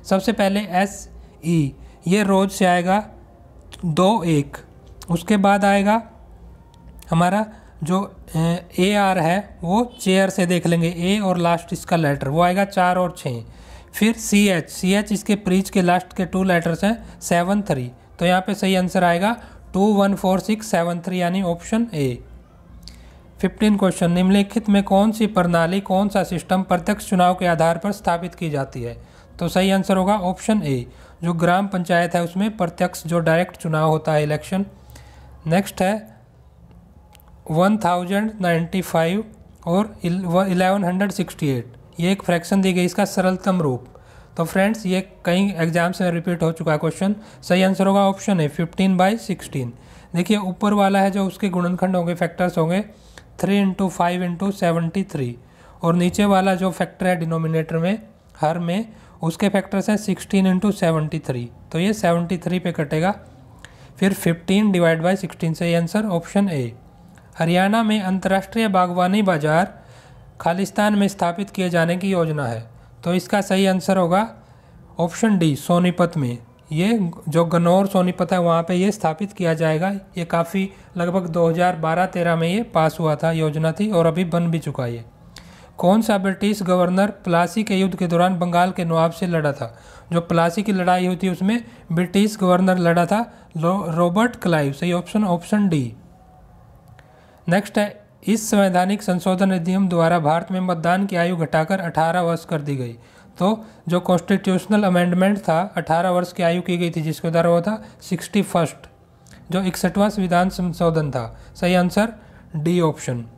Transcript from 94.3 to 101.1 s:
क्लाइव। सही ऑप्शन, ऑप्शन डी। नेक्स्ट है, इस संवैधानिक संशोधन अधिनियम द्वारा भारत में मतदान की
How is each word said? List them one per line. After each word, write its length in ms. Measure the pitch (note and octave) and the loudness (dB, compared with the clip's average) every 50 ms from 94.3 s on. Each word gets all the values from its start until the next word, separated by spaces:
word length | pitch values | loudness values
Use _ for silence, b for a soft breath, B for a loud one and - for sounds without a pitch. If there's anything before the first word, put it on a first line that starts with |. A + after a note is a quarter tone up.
| A3+ - | -2 -4
क्लाइव। 340 | - F#3 E3+ D#3 C#3+ C#3 | -2 0 0 2 0 -2
सही 200 | C#3 - E3+ F3 | -4 -4 -2 -2
ऑप्शन, 320 | F3 F3 F3 - - G#3 - | -2 -2 -4 -2 -2 -2 0
ऑप्शन 420 | F#3 F3 E3+ F3 - G#3 G#3 G3+ F#3+ | 0 -2 -2 -2 -2 0 0 2 2
डी। 240 | E3 D3 B2+ A#2 A2+ - - - - - - - - - - - - - - - - - - - - b b b b b b b b b b | 0 0 -2 -4 -8 -14 -20 -20 -20 -20 -20 -20 -20 -20 -20 -20 -20 -20 -20 -20 -20 -20 -20 -20 -20 b b b b b b b b b b
नेक्स्ट 320 | - E3+ G3+ G#3 - - G#3+ | 0 0 0 0 -2 -2 -2
है, 260 | G#3 G#3 - - - _ - _ | -2 -2 -4 -14 -20 _ -20 _
इस 280 | - F#3+ G#3+ A3 A3 - | -2 -2 -2 -2 0 0
संवैधानिक 520 | A3+ G3+ G3 F#3+ F3 F3+ F#3 F#3+ G3+ G3+ | 2 2 2 4 4 2 2 2 -2 -2
संशोधन 480 | - - F3+ F3 - G3 F#3 F3+ G3+ F#3+ | -2 -4 -4 -2 0 -2 0 2 2 0
अधिनियम 380 | F#3+ F3+ E3 F3+ F#3 F#3+ G3 F#3 | 0 0 -2 0 0 0 0 2
द्वारा 300 | F3 E3+ E3 E3 F3 F3 | 2 2 2 4 2 2
भारत 280 | D#3 D3 D#3+ E3+ - - | 2 2 0 0 -2 -4
में 100 | F#3+ F#3 | -4 -4
मतदान 460 | F#3 F#3 F3+ E3 D#3+ E3+ F3+ F#3+ G3+ | -2 -2 -2 -2 0 0 0 0 0
की 100 | G3 | -2